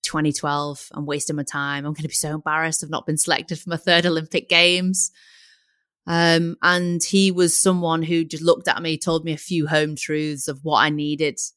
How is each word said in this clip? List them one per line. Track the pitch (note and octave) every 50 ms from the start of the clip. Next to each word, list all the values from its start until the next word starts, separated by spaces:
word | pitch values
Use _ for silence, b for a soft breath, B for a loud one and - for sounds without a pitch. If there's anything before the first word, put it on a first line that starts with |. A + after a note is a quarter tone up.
| -
twenty | - - D#3 D3+ D3+
twelve | C#3+ - - D3+ C#3+ D3 D3 D3 C#3+ - - -
and | - - D3 C#3+
wasted | C#3+ D3 C#3+ - D#3+
my | D3 C#3+
time. | - - D3 C#3+ C#3+ C#3+ C#3+ C#3
"I'm | D3 D3+
gonna | D3 D3+ D#3
be | -
so | - - D3+ D3+
embarrassed | D#3 - D#3+ D3+ D#3 D#3+ E3 D#3+ - -
I've | D3
not | D#3 - - -
been | D#3 D#3
selected | - - D#3+ - D#3 - F3 D3+
for | - -
my | E3+ D#3+
third | - - F3 E3+ E3+
Olympic | F3+ E3 D#3+ D#3+ - - E3+ - _
Games." | F3+ E3+ F3 F3+ F3+ F3+ F3+ F#3 F#3 F#3 - - b b b b b b b b b b b b b b b b _ _ _
Um, | - E3+ E3+ E3+ E3+ E3 E3 E3+ E3 E3+ _
and | - F3 F3+ F3+ F3+ F3 F3 E3+
he | - - - G3 G3 F#3+
was | F#3 F3 F3+ E3+ E3+ -
someone | - G3 F#3 F3+ F3 E3 E3 D#3+ E3
who | D#3 E3+ E3 E3
just | D#3+ - D#3 D#3+
looked | E3+ E3+ - F3+ F3
at | C#3+ -
me, | E3+ E3 D#3+ D3+
told | - F#3 E3 E3 D#3+
me | E3
a | D#3 D3
few | - - F3+ E3+ D3+
home | D3 D#3+ D#3 D3+ D3+ D3+
truths | C#3 - - D3+ D3+ D3+ D3+ D3+ C#3 - -
of | C#3+ C3+ C#3+
what | D#3+ D3+ A2
I | B2 D3+
needed | D3+ D3+ D3 D3 D3+ D3 D#3 D3 - - - - _